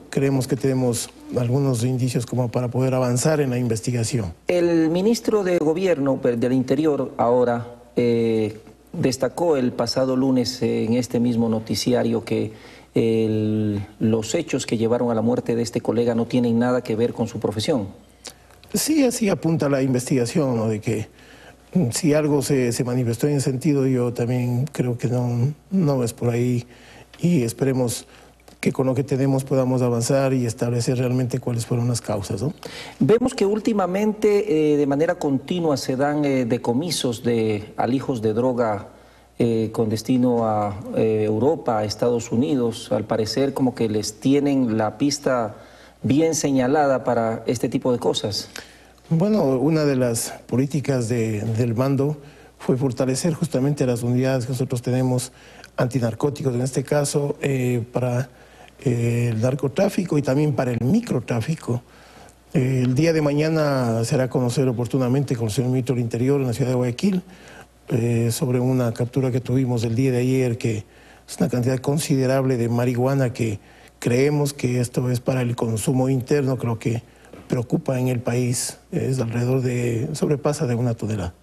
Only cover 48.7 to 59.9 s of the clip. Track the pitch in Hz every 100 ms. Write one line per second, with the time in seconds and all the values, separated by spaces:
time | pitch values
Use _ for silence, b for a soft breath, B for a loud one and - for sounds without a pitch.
48.7 | B B B - 165 208 214 135 127 143
49.7 | 156 147 127 123 113 - - - 120 139
50.7 | 151 131 131 113 123 110 104 113 113 120
51.7 | 113 135 135 143 151 B B B - -
52.7 | 123 131 123 131 131 175 151 170 127 143
53.7 | 147 127 117 120 123 131 131 120 127 127
54.7 | 120 123 127 127 123 - B B B B
55.7 | - 123 135 117 110 147 143 139 120 131
56.7 | 147 131 147 143 151 143 - 139 135 123
57.7 | 123 113 123 123 123 131 B B B B
58.7 | - 131 120 117 120 120 110 127 147 139
59.7 | - 196